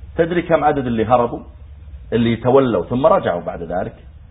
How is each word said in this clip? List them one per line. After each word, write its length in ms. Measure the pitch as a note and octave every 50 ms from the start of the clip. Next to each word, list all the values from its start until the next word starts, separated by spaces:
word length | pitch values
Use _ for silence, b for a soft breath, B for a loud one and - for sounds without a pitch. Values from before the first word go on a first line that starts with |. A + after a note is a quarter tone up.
| - - - -
تدري 240 | E3 E3 F3+ F3
كم 220 | E3 - C3 B2+ C#3
عدد 220 | D3+ D3 C#3 C3 B2+
اللي 180 | A#2+ A2 A2
هربوا، 340 | G2+ B2 A#2+ A#2+ A#2 - - - - - - - - - - - - - - - - -
اللي 220 | A#2 A#2 A2+ A#2
تولوا 500 | A2 - B2+ B2 C#3 C3+ B2+ A2 F#2 E2+
ثم 200 | - B2 B2+ C#3
رجعوا 360 | D#3+ G3 F#3+ A2+ A2 F2 F2
بعد 220 | E2 E2+ - - E2+
ذلك؟ 300 | D#2+ E2+ F2+ G#2 A#2+ - - - - - - - -